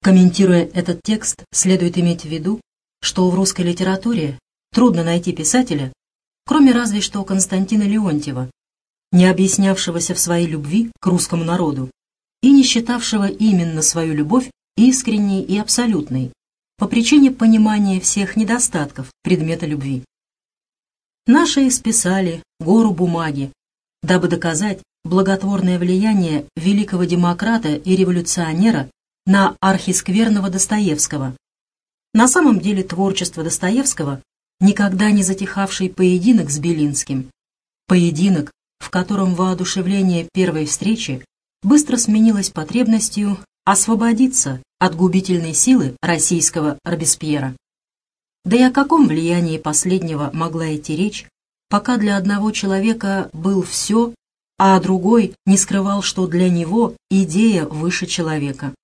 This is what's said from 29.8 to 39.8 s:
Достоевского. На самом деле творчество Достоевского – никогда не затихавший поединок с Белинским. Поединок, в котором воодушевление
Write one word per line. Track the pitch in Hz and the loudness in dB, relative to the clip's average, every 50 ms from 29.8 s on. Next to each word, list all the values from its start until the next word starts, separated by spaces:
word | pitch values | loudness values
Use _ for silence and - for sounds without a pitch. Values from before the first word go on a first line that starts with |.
| - - 180 - - - 180 214 226 233 214 202 185 196 | 0 -2 -4 -4 -2 -2 0 2 2 2 2 0 0 -4
Достоевского. | 180 190 - - 214 214 208 185 156 151 - - 156 143 135 131 127 - _ _ _ _ _ _ _ _ _ _ _ _ _ _ _ | -2 -4 -2 -2 0 0 0 0 0 -2 -4 -4 -4 -6 -6 -6 -8 -12 _ _ _ _ _ _ _ _ _ _ _ _ _ _ _
На | 214 233 | 2 2
самом | 254 - 370 320 277 226 185 | 4 4 2 4 4 2 2
деле | 165 202 208 190 185 | 0 -2 -2 -2 -4
творчество | - - 170 196 196 190 - 180 175 - - 160 | -6 -4 -2 -2 -2 -2 -4 -6 -8 -8 -8 -6
Достоевского – | 165 160 - - 180 214 254 269 - - - 160 139 139 131 - _ _ _ _ _ _ _ | -6 -6 -4 -2 -2 0 0 -2 -2 -4 -4 -6 -6 -6 -8 -12 _ _ _ _ _ _ _
никогда | 185 196 196 - 208 196 185 185 208 214 208 | 2 2 4 4 0 0 0 0 2 2 2
не | 208 190 | 2 2
затихавший | 175 190 190 196 185 - 196 196 190 - - 185 185 | 0 -2 -4 -6 -8 -4 -4 -6 -4 -4 -4 -6 -6
поединок | 185 - 185 180 180 180 175 233 247 214 160 143 | 0 2 2 2 2 2 4 4 4 4 2 0
с | 139 151 | -6 -4
Белинским. | 143 175 170 156 151 147 139 139 - - 139 131 131 131 _ _ _ _ _ _ _ _ _ _ _ | -2 -2 0 0 0 -2 -2 -4 -6 -6 -6 -6 -6 -10 _ _ _ _ _ _ _ _ _ _ _
Поединок, | _ 180 180 175 170 156 147 175 202 190 156 147 - _ _ _ _ _ _ | _ 2 2 4 2 0 0 2 2 2 0 -2 -6 _ _ _ _ _ _
в | - - | -20 -6
котором | - 185 185 - 208 202 190 180 180 | -4 -4 -4 -2 -2 -2 0 0 0
воодушевление | 170 185 185 185 180 180 - - 190 | 0 0 -2 -2 -2 -4 -4 -4 -4